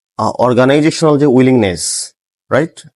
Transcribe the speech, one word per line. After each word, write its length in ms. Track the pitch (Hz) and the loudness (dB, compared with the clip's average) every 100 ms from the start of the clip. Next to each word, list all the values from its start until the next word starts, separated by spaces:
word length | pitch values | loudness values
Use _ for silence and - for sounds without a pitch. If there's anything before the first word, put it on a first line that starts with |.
| _ - | _ -6
আহ, 120 | 107 | -6
অর্গানাইজেশনাল 880 | - 120 120 127 147 156 - 160 147 | -2 0 2 2 2 0 0 0 2
যে 60 | 147 | 2
উইলিংনেস, 880 | 127 127 127 101 82 - - - _ _ _ - | 2 4 2 0 -4 -8 -10 -12 _ _ _ -6
রাইট, 360 | 120 165 - - | -4 -4 -8 -20